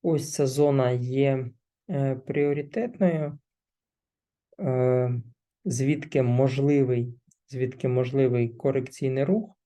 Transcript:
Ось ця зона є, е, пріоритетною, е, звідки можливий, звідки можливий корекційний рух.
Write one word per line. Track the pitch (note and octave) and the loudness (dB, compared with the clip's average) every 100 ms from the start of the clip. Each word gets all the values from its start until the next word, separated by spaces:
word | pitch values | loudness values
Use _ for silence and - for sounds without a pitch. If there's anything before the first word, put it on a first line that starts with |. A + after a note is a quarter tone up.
Ось | F3 D#3 - | 0 -2 -2
ця | - C#3 | -2 -2
зона | C3+ D3 C#3 B2+ | 2 2 4 2
є, | B2 B2 C3+ C#3 C3+ B2 - _ _ - | 0 -2 0 2 0 -4 -12 _ _ -6
е, | D3+ C3+ C3 | -2 -2 -4
пріоритетною, | - C#3+ C#3+ C#3+ C#3+ - A#3+ - F#3 D#3+ D3 D3 _ _ _ _ _ _ _ _ _ _ _ - | -4 -2 0 -2 -4 -6 -6 0 0 2 -4 -8 _ _ _ _ _ _ _ _ _ _ _ -8
е, | E3 B2+ B2+ B2+ B2 A#2+ - _ _ _ G3 | -2 0 2 2 0 -2 -8 _ _ _ -6
звідки | B2 C3+ D3+ - C#3+ | -2 0 -2 -2 0
можливий, | B2+ A#2+ C3+ B2+ C#3 C#3+ C3 A#2+ A#2+ - _ _ _ | 2 4 2 2 2 2 2 0 -2 -8 _ _ _
звідки | C3 B2+ - C3+ | -6 -6 -4 -2
можливий | B2+ B2+ C3+ C3 A#2+ A#2 | 0 0 2 2 2 0
корекційний | A#2 C#3 C3+ C3 - C3+ C3 | -2 -2 -2 -4 -6 -4 -2
рух. | C#3+ G#3 G#3+ _ | 0 0 -2 _